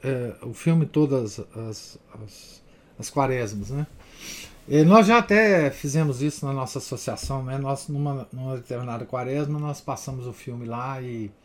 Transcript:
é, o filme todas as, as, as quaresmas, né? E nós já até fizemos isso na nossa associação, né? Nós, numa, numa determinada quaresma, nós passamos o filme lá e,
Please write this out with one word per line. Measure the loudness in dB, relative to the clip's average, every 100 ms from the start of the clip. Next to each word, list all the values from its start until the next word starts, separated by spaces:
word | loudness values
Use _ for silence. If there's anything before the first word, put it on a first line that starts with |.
é, | -4 -4 -4 -8
o | -12
filme | -4 2 4 4
todas | 2 2 2 -2 -6 -12 -10
as, | -10 -10 -14 -20 _ -18
as, | -18 -18 -20 -20 _ _ _ -14
as | -6
quaresmas, | 0 0 0 -4 -6 -6
né? | -6 -6 -10 -20 -18 -16 -14 -16 -16 2
E | 6
nós | 10 10 10
já | 6
até | 6 6 6 6 4
fizemos | 0 -2 0 0 0
isso | -2 -2
na | -4
nossa | -4 -4 -8
associação, | -8 -8 -8 -8 -6 -6
né? | -4 -4
Nós, | -2 -4 -4
numa, | -4 -2 -4 -8
numa | -10 -8 -8
determinada | -6 -8 -6 -8 -6
quaresma, | -6 -2 -2 -2 -2
nós | -4 -6
passamos | -6 -8 -8 -10 -10
o |
filme | -12 -12 -10 -8
lá | -8 -6 -8
e, | -8 -8 -10 -12